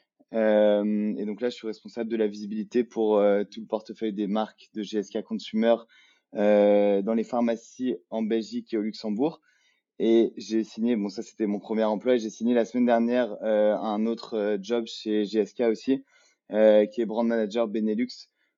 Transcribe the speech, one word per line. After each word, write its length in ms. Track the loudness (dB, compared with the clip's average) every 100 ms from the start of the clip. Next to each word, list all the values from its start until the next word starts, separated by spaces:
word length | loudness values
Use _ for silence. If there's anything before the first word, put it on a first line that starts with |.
| _ _ _
Euh, 800 | -2 2 4 4 4 2 -2 -2 -4
et 80 |
donc 160 | -6 -6
là 100 | -6
je 40 |
suis 120 | -6 -10
responsable 440 | -12 -12 -10 -6
de 60 | -2
la 100 | -2
visibilité 580 | -4 -10 -8 -4 -2
pour, 340 | -2 -2 2 4
euh, 260 | 4 2
tout 160 | -2 -10
le 60 | -8
portefeuille 480 | -8 -8 -8 -6
des 120 | -4 -2
marques 440 | -2 -4 -8 -14
de 80 | -10
G 160 | -6 -6
S 120 | -6
K 120 | -8
Consumer, 540 | -8 -8 -6 0 2 2 -2 _ _ _ _
euh, 680 | 0 4 6 6 6 4 2
dans 120 | 0
les 100 | -2
pharmacies 720 | -2 -2 0 -2 -8 -8 -6 -6 -6
en 120 | -6
Belgique 520 | -2 -2 -4 -10 -6
et 40 | -4
au 40 |
Luxembourg. 580 | -4 -6 -6 -2 -2 -4 _ _ _ _ _ -2
Et 340 | 2 4 4 -2
j'ai 280 | -4 -4
signé, 320 | -4 -4 -2 -2
bon 140 | -4
ça 120 | -8
c'était 240 | -10 -4 -4
mon 140 | -4
premier 240 | -4 -2
emploi, 300 | 0 0 0 0
et 20 |
j'ai 120 | -2
signé 240 | -4 0
la 100 | 0
semaine 220 | 0 0 2
dernière, 500 | 2 2 0 -2 -4
euh, 340 | 0 2 4 2
un 300 | -2 -2 -2
autre, 300 | -4 -6 -4
euh, 220 | -2 -2
job 260 | -2 -4 -4
chez 400 | -8 -4 -2 0
G 120 | 0
S 140 | -2
K 80 | 0
aussi, 420 | 0 0 0 -2 -4 _ _ _ -4
euh, 360 | 4 6 8 4
qui 160 | 0
est 40 | -4
brand 200 | -2 0
manager 420 | 0 -2 -2 -2
Benelux, 400 | -2 -2 -2 -4 -8 -20 _ _